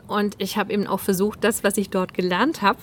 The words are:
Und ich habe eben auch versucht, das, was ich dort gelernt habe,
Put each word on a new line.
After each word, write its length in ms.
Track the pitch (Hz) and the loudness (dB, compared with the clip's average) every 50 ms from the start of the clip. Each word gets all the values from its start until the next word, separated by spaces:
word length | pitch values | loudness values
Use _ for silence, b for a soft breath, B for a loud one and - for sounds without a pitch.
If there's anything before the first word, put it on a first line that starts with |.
| - | -8
Und 300 | - - 208 208 208 202 - | -4 -2 0 0 0 -2 -4
ich 180 | 208 190 - | -6 -4 -2
habe 160 | 220 190 202 - | -4 -2 -2 0
eben 140 | 208 196 | -2 0
auch 140 | - 196 190 | -2 -2 -2
versucht, 420 | - - 196 175 196 208 208 - - | 0 0 0 2 2 0 0 0 0
das, 220 | 208 220 - - | 0 0 2 0
was 120 | 202 196 - | 0 0 0
ich 120 | 196 - | -2 -2
dort 240 | - 190 185 - - | -2 -2 -2 -2 -2
gelernt 480 | - 180 180 180 180 226 302 320 - 208 | -2 0 0 2 2 2 0 0 2 2
habe, 160 | 196 - - | 2 2 2